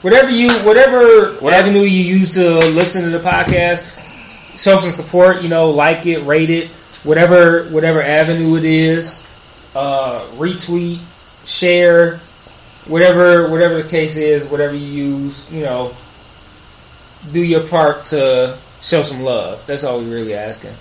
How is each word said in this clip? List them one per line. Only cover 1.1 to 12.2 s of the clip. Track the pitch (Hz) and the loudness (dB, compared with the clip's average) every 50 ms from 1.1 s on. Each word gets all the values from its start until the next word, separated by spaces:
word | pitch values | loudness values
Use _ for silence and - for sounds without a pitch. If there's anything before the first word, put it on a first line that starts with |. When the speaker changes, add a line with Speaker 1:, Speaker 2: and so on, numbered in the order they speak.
| 226 214 196 - - - | 6 6 4 2 -4 -4
Speaker 2:
Whatever. | 131 147 | -2 2
Speaker 1:
avenue | 170 208 190 202 202 202 | 2 2 2 2 2 2
you | 202 196 190 185 | 2 2 0 0
use | 180 175 185 190 190 170 - | 0 0 0 0 0 0 0
to | 185 180 170 165 165 | 0 2 2 4 2
listen | 165 165 156 170 180 175 - 185 175 | 2 2 2 0 0 -2 -2 -4 -4
to | 170 | -4
the | 165 170 | -6 -4
podcast, | 165 180 175 175 175 - 180 175 175 175 175 175 - - - - - - - - - - - - - - - - | -2 -2 -2 -2 0 0 0 0 0 -2 -4 -4 -8 -14 -20 -20 -20 -20 -20 -20 -20 -20 -20 -20 -20 -20 -14 -4
show | - 196 190 | 2 2 2
some | 185 175 175 | 2 2 -4
support. | - - 156 - - 180 180 185 180 180 | -8 -8 -10 -4 2 4 4 4 4 0
You | 170 165 | -4 -2
know, | 165 165 165 160 | 0 0 2 2
like | 151 147 147 160 160 160 160 | 2 2 2 0 0 -2 -2
it, | 170 165 151 143 | -4 -4 -4 -2
rate | 139 147 160 160 160 | -2 0 0 0 0
it, | 165 165 165 - - - - - - - - | -2 -4 -4 -10 -16 -20 -20 -20 -20 -10 -2
whatever, | 147 156 160 175 175 180 175 175 165 170 170 170 - | -2 2 2 4 6 6 6 6 6 4 0 -2 -2
whatever | 160 156 156 165 160 156 | -4 -2 0 0 0 0
avenue | 139 139 151 156 156 160 170 165 165 160 165 | -2 0 0 0 0 0 0 -2 0 0 0
it | 165 160 | 0 0
is. | 160 160 156 160 160 165 165 165 - - - - - - - - - - - - - - | 0 0 2 2 0 0 -2 -4 -8 -12 -14 -18 -20 -20 -20 -20 -20 -20 -20 -20 -12 -8
Uh, | 135 139 139 139 135 135 127 120 113 98 98 113 | -6 -4 -4 -4 -4 -4 -4 -8 -10 -12 -14 -10
retweet, | 127 156 185 180 180 - 170 170 175 175 175 170 170 170 - - _ - - - _ - | -6 -6 -6 -6 -8 -8 -6 -6 -4 -4 -6 -8 -10 -14 -20 -20 _ -20 -20 -20 _ -10
share, | - - - 180 180 175 175 175 175 170 170 170 165 165 - | -8 -6 -2 0 0 2 4 4 4 6 4 4 2 -2 -10